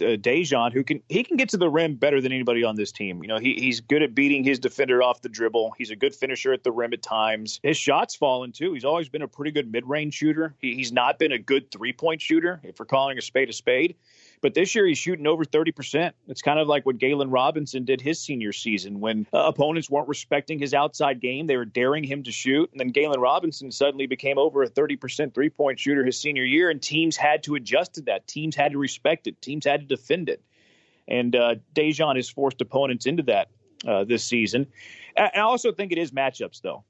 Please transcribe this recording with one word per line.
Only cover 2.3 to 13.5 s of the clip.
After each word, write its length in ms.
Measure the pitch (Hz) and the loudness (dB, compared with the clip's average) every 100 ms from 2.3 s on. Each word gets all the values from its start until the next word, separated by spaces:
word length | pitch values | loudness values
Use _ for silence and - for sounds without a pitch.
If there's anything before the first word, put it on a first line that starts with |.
anybody 320 | 131 123 117 | -2 0 0
on 100 | 117 | 0
this 160 | 107 101 | -2 -6
team. 320 | - 101 87 | -6 -8 -8
You 60 | 87 | -6
know, 100 | 110 | -2
he, 160 | 117 | -2
he's 260 | 113 131 117 | 0 -2 -2
good 220 | 113 147 | 0 2
at 100 | 151 | 2
beating 300 | 117 143 143 | 2 2 4
his 160 | 135 131 | 2 2
defender 460 | 131 - 139 123 | 0 0 2 4
off 180 | 123 120 | 4 2
the 60 | 123 | -6
dribble. 480 | 110 113 113 110 107 | -2 0 0 -2 -4
He's 120 | 113 | -10
a 40 | |
good 220 | 107 135 - | -2 -2 -2
finisher 360 | 131 131 139 | -6 -2 -2
at 120 | 131 | 0
the 80 | 139 | 0
rim 200 | 117 117 | -2 -2
at 80 | 120 | -4
times. 600 | - 110 110 107 107 - | -4 0 0 -2 -6 -6
His 140 | 139 151 | -2 -2
shot's 400 | - 143 - - | 2 2 0 0
fallen, 340 | 147 127 127 | 0 0 -4
too. 220 | - 165 | -6 -6
He's 120 | 147 | -4
always 240 | 127 165 151 | -2 -2 -4
been 140 | 151 | -8
a 60 | 143 | -10
pretty 240 | - 143 | -8 -6
good 180 | 147 120 | -4 -2
mid-range 440 | 113 127 151 151 | -4 -4 -4 -4
shooter. 420 | - 156 156 160 139 | -2 0 0 -2 -4
He, 140 | 131 | -6
he's 160 | 120 123 | -4 -2
not 260 | 123 123 147 | 2 2 2
been 140 | 160 | 2
a 80 | 123 | 0
good 320 | 95 139 123 | 0 0 0
three-point 500 | 98 117 123 160 160 | -8 -8 -2 -2 -2
shooter, 400 | - 160 170 180 | 2 2 2 -4
if 160 | 175 - | -12 -14
we're 60 | 110 | 0
calling 320 | 135 139 131 | 0 2 -2
a 40 | |
spade 280 | - 131 131 | -2 0 0